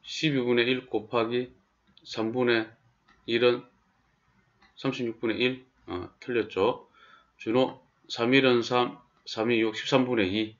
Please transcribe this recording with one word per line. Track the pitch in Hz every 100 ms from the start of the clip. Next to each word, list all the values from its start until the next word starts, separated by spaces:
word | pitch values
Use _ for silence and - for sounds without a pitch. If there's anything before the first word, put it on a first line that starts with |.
십이분의 | - - 160 139 120 120 120
일 | 127 -
곱하기 | 110 107 120 113 123 127 - _ _ _ _
삼분의 | - - 113 123 120 117 110 - _ _ _ _ -
일은 | 113 123 123 - _ _ _ _ _ _ _ _ _ _ -
삼십육분의 | 135 127 120 113 117 98
일. | 123 127 - _ -
어, | 90 95 _
틀렸죠. | - 120 104 92 104 127 - _ - - _ _
준호, | 113 120 131 - _ _ _
삼 | - 120
일은 | 135 135 120
삼, | 117 123 123 - _ _ -
삼 | - 110
이 | 117
육, | 110
십삼분의 | 107 - 135 123 123 95
이. | 104 110 -